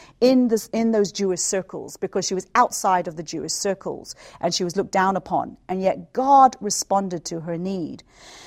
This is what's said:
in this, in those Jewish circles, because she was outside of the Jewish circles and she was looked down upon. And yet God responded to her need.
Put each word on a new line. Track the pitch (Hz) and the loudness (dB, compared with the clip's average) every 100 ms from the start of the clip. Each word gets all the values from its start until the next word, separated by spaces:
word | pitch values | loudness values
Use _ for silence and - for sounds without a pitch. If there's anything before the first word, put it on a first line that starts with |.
| - - | -20 2
in | 247 262 247 | 4 6 4
this, | 220 - | 0 -2
in | 220 226 | -2 2
those | 220 202 | 2 0
Jewish | - 196 175 | 0 -2 -2
circles, | - 196 180 156 117 - | -2 -4 -6 -10 -14 -10
because | 190 196 - | -6 -4 -4
she | |
was | 185 - 240 | -4 0 2
outside | 233 - 202 180 175 | 2 0 2 2 0
of | |
the | 160 | -8
Jewish | 160 160 156 | -10 -8 -6
circles | - 202 190 170 143 - - - - | -4 -4 -4 -6 -10 -12 -20 -20 -6
and | 180 | -4
she | - | -2
was | 175 185 | -2 -2
looked | 165 | -2
down | 190 190 190 | 2 2 0
upon. | - 160 120 - - | -2 -4 -4 -10 -8
And | 185 | -2
yet | 185 - 175 | 0 -2 -4
God | - 269 277 262 - | -2 6 8 8 4
responded | 202 - - 196 196 175 - | -6 -4 -2 -2 -2 -6 -8
to | 170 | -8
her | 160 170 | -6 -6
need. | 190 190 156 - - _ - - | -4 -6 -8 -12 -20 _ -20 -20